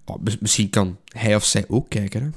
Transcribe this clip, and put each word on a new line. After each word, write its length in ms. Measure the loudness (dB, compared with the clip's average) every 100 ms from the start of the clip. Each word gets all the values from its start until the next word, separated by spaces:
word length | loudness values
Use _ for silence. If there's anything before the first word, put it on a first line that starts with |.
oh, 180 | -12 -6
mis-, 160 | -4 -2
misschien 320 | 0 2 2
kan 260 | 2 0 -4 -16
hij 220 | -4 2
of 100 | 4
zij 200 | 4 0 0
ook 200 | -2 0
kijken, 320 | -4 -2 -4
hè? 60 | -6